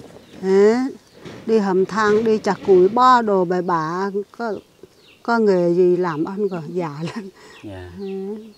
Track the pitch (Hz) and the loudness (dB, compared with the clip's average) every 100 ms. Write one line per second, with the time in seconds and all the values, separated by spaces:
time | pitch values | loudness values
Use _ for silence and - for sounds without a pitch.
0 | - - - - 190 190 202 240 262 - | -20 -20 -20 -8 0 4 4 2 -2 -8
1 | _ - - - - 226 196 185 190 196 | _ -20 -20 -12 -2 0 2 0 0 0
2 | 214 214 226 220 214 185 - 185 185 226 | 2 2 2 0 0 -2 4 4 4 4
3 | 254 247 226 196 175 180 180 170 156 180 | 4 4 4 0 0 -2 -2 -2 -2 -4
4 | 196 196 202 - 233 196 - _ - _ | -6 -6 -8 -10 -8 -8 -14 _ -20 _
5 | _ _ - 233 214 185 175 170 180 180 | _ _ -2 2 2 2 2 2 4 2
6 | 180 151 170 196 202 180 151 170 165 143 | 0 -4 -6 -4 -6 -6 -8 -6 -8 -8
7 | 165 226 196 - - - 107 92 90 175 | -10 -10 -14 -18 -20 -20 -16 -16 -16 -12
8 | 196 190 196 214 220 | -10 -8 -8 -12 -14